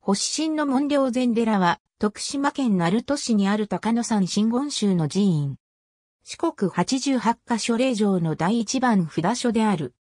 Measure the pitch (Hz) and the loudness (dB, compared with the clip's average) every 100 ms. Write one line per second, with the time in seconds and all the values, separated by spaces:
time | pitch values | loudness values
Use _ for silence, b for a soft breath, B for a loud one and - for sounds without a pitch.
0 | - 196 - - 311 311 294 262 285 285 | -2 -2 -2 -4 -2 -2 0 0 0 2
1 | 269 240 254 226 220 208 180 - _ _ | 2 0 0 0 2 2 2 0 _ _
2 | 208 - - 277 285 285 262 190 170 208 | -4 -4 -8 -2 -2 0 0 2 2 0
3 | - 285 - 220 196 214 208 180 214 233 | 0 -4 0 2 2 0 -2 -2 -2 -2
4 | 233 214 180 - 220 247 285 - 208 180 | 0 0 0 0 0 0 -2 -2 0 2
5 | 151 185 202 160 143 131 _ _ _ _ | 0 2 2 2 -2 -6 _ _ _ _
6 | _ _ - - 330 320 190 - 180 262 | _ _ -20 -4 -4 -2 -2 -2 -2 -2
7 | 277 262 202 247 _ 220 - 226 262 220 | 0 0 0 -2 _ -4 -2 0 0 0
8 | 208 185 165 151 165 233 214 262 254 208 | 0 2 0 -2 0 0 -2 0 2 2
9 | 160 - 175 247 240 226 220 180 143 _ | 0 -2 -2 0 0 2 2 0 -4 _